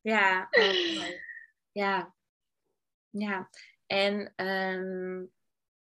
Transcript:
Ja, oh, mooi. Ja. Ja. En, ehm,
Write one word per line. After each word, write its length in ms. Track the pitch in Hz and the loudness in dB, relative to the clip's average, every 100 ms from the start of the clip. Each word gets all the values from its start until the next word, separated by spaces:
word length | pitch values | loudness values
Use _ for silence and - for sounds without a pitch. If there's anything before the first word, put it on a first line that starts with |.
Ja, 480 | 220 220 190 185 - | 0 4 4 2 4
oh, 480 | 480 403 - 339 320 | 4 6 4 0 -2
mooi. 220 | 349 349 - - - _ _ | -6 -8 -12 -18 -20 _ _
Ja. 420 | 208 196 190 170 _ _ _ _ _ _ _ _ _ _ | -2 0 0 -4 _ _ _ _ _ _ _ _ _ _
Ja. 400 | 202 208 190 - - - _ - | -6 -4 -4 -8 -18 -20 _ -2
En, 460 | 196 202 202 - - | 2 2 0 -6 -6
ehm, 880 | 190 190 190 185 190 185 185 185 185 _ _ _ _ _ | -2 0 -2 -2 -4 -6 -6 -6 -10 _ _ _ _ _